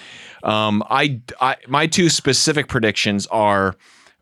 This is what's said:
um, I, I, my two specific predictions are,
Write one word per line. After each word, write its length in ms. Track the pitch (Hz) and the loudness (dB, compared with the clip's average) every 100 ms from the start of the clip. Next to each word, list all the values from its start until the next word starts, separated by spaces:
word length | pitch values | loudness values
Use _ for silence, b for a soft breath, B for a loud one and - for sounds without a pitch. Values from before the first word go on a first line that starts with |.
| B B B B | B B B B
um, 400 | - 107 107 104 - | -2 0 0 0 0
I, 320 | 131 151 120 - - | 0 0 -4 -10 -4
I, 160 | 127 131 - | -2 -2 -4
my 200 | 143 165 | -2 0
two 200 | 175 165 | 2 2
specific 580 | - 143 127 - 147 131 | 2 0 0 0 0 -2
predictions 580 | 127 107 - 110 101 98 | -2 0 0 -2 -2 -2
are, 460 | 110 104 101 95 95 b b b b | 0 2 4 2 -2 b b b b